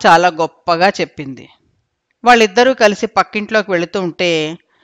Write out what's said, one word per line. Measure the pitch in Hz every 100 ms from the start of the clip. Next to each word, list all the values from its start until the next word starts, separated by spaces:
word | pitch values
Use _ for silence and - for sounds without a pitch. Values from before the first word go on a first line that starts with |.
| 208
చాలా | 170 180
గొప్పగా | 160 160 _ - 165 190
చెప్పింది. | 202 165 - 139 127 - _ _ _ _ _ _ _
వాళ్ళిద్దరూ | 233 240 214 190 254
కలిసి | 254 214 196 214
పక్కింట్లోకి | - 185 214 208 220 196
వెళుతూ | 175 170 202
ఉంటే | 180 151 180 165 156 170 _ _